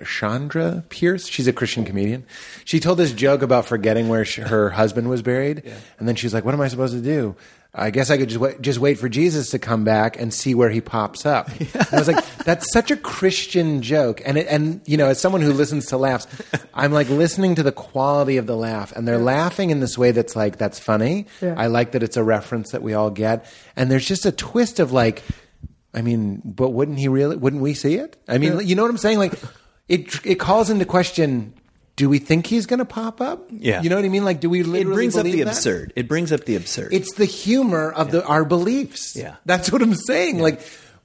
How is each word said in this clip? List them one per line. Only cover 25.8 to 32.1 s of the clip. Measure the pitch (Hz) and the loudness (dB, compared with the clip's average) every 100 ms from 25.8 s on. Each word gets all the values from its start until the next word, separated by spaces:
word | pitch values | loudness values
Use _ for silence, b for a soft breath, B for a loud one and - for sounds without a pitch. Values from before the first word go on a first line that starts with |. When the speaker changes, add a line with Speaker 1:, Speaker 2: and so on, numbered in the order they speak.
| _ | _
Speaker 1:
I | 113 | -4
mean, | 117 117 104 101 107 | -2 0 -2 -4 -8
but | 95 131 | -2 0
wouldn't | 120 147 139 | 0 -2 0
he | 139 | 0
really, | 131 143 - | 2 0 2
wouldn't | 131 143 | 0 0
we | 135 | -2
see | 143 139 180 | 0 0 -2
it? | 311 - - | -4 -12 -2
I | 120 | 2
mean, | 156 | 2
Speaker 2:
Yeah. | 175 | 2
Speaker 1:
you | 202 185 | 2 2
know | |
what | 233 | 2
I'm | 240 | 2
saying? | 208 214 | 2 2
Like, | 190 - B B B B - | 0 -2 B B B B -2
it, | 175 - - - | -2 -2 -6 -2
it | 185 | 0
calls | - 214 214 | 2 2 4
into | 208 180 | 0 2
question, | 180 175 - 151 123 107 - _ _ _ - | 2 2 0 0 0 -6 -16 _ _ _ 0
do | |
we | 139 | 2